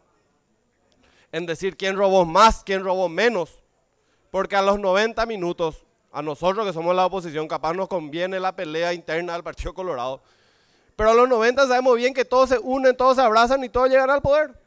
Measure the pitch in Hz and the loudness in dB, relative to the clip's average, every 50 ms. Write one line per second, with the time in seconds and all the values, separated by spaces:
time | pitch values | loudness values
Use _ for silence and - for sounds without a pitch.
0 | _ _ _ _ _ _ _ _ _ _ _ _ _ _ _ _ _ _ _ _ | _ _ _ _ _ _ _ _ _ _ _ _ _ _ _ _ _ _ _ _
1 | _ _ _ _ _ _ - 165 175 170 160 - 185 190 160 - 196 190 190 196 | _ _ _ _ _ _ -10 -8 -6 -8 -6 -6 -6 -8 -6 -6 -6 -4 -2 0
2 | 202 190 190 190 175 160 165 196 220 226 214 - - 196 190 190 190 190 185 185 | 2 4 4 4 2 4 4 6 6 6 4 2 -4 -4 -4 -4 -2 -2 -2 -2
3 | 185 170 160 180 220 240 220 180 160 - - _ _ _ _ _ _ _ _ _ | -2 -2 0 0 0 0 0 -2 -6 -8 -12 _ _ _ _ _ _ _ _ _
4 | _ _ _ _ _ _ - 190 190 180 202 196 196 202 202 202 202 185 185 202 | _ _ _ _ _ _ -4 -4 -4 -2 0 0 2 2 2 0 0 0 2 2
5 | 220 233 220 226 226 226 220 190 170 175 170 - 165 156 151 - _ _ _ _ | 0 0 -2 -4 -4 -4 -4 -6 -6 -6 -4 -4 -4 -6 -6 -10 _ _ _ _
6 | _ _ - 143 151 156 143 - 165 185 190 220 214 196 156 160 165 175 180 185 | _ _ -12 -10 -8 -8 -6 -4 -2 -2 -2 -2 -4 -6 -6 -4 -2 -2 0 0
7 | 185 180 185 190 170 170 143 156 156 156 165 147 151 160 170 185 190 - 196 175 | 0 0 -2 -6 -10 -8 -8 -8 -8 -6 -6 -6 -4 -4 -4 -4 -6 -6 -6 -8
8 | 156 143 147 170 180 190 190 185 180 190 185 196 180 151 156 165 170 175 180 170 | -8 -8 -6 -6 -6 -4 -4 -4 -6 -6 -6 -8 -8 -8 -6 -4 -4 -4 -4 -6
9 | 165 - 156 170 175 175 170 175 165 165 - - 156 175 165 185 185 180 147 123 | -8 -6 -6 -6 -6 -6 -8 -10 -10 -12 -12 -12 -12 -12 -10 -10 -8 -8 -6 -6
10 | 120 131 135 - _ _ _ _ _ _ _ _ _ _ _ _ _ _ _ - | -6 -8 -8 -12 _ _ _ _ _ _ _ _ _ _ _ _ _ _ _ 0
11 | 214 220 226 240 247 254 254 220 220 240 254 269 269 254 247 254 254 262 233 233 | 2 4 4 4 4 4 2 2 2 2 2 2 2 2 2 2 4 2 2 2
12 | 247 262 262 269 240 - 247 262 262 247 262 233 214 254 262 269 262 254 254 262 | 2 0 -2 -2 -2 2 2 2 4 4 2 0 0 -2 -2 2 2 2 2 4
13 | 254 262 254 262 254 220 214 226 240 240 269 277 254 220 - 247 262 262 262 269 | 2 2 4 4 4 4 4 4 4 4 2 -2 -2 -2 -2 0 2 4 4 4
14 | 262 262 285 285 285 277 285 302 302 269 240 _ _ | 4 2 0 0 2 2 2 2 0 -2 -6 _ _